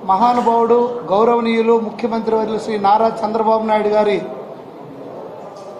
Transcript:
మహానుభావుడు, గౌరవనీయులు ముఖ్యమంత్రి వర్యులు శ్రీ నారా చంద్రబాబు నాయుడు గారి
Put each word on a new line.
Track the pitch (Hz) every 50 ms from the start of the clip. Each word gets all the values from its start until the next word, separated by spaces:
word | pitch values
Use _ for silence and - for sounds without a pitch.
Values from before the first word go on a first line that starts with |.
| -
మహానుభావుడు, | - 190 190 233 240 247 247 214 233 233 233 233 226 233 240 240 247 - - - -
గౌరవనీయులు | 185 208 233 233 240 233 226 226 226 226 226 226 233 226
ముఖ్యమంత్రి | 214 - - - 233 220 226 226 220 226 220
వర్యులు | 220 220 214 220 208
శ్రీ | - 220 220
నారా | 208 196 196 208 220 226
చంద్రబాబు | 226 226 - 214 208 214 226 214 220 220 220 220
నాయుడు | 220 214 214 202
గారి | 208 208 214 208 208 196 170 - - - - - - - - - - - - - - - - - - - - - - - - - - - - - - -